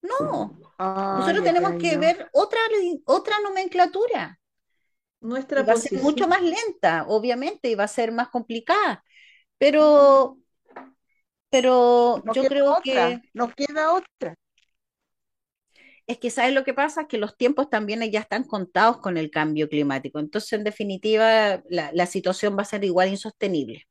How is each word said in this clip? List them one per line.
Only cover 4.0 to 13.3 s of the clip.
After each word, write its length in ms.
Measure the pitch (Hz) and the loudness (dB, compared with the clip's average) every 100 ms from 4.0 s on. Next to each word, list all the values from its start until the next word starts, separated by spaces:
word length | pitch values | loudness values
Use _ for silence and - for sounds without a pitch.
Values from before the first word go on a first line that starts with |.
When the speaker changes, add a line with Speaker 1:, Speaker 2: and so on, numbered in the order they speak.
| 480 466 170 - _ _ _ _ _ _ _ _ | -2 -2 -6 -14 _ _ _ _ _ _ _ _
Speaker 3:
Nuestra 400 | 226 247 269 285 | -8 -8 -4 -2
Speaker 1:
Y 40 | |
va 100 | 254 | 2
a 20 | 226 | 0
ser 140 | 233 | 0
Speaker 3:
posición. 120 | - | -2
Speaker 1:
mucho 240 | 277 302 370 | 0 0 2
más 140 | 359 | 2
lenta, 640 | 349 370 453 349 185 165 - | 0 -2 -6 -2 0 0 0
obviamente, 640 | 214 233 240 285 415 254 | -2 -2 -4 -4 -6 -6
y 60 | |
va 100 | 214 | -2
a 40 | 208 | -4
ser 220 | - 233 | -2 -4
más 180 | 233 240 | -4 -4
complicada. 760 | 247 226 226 226 381 381 208 _ _ _ _ _ _ | -6 -8 -12 -2 0 0 -4 _ _ _ _ _ _
Pero, 800 | 277 302 302 294 277 269 262 - _ _ _ - - _ _ _ _ _ _ | 2 6 6 8 8 6 4 -4 _ _ _ -20 -20 _ _ _ _ _ _
pero 720 | 269 254 254 240 240 240 233 | 2 4 6 6 6 4 2
Speaker 2:
Nos 100 | 220 | -2
Speaker 1:
yo 80 | 233 | 0
Speaker 2:
queda 60 | 269 | 0
Speaker 1:
creo 220 | 277 277 | 2 2
Speaker 2:
otra, 100 | 311 | 2
Speaker 1:
que 400 | 269 262 240 240 _ | 0 0 0 -2 _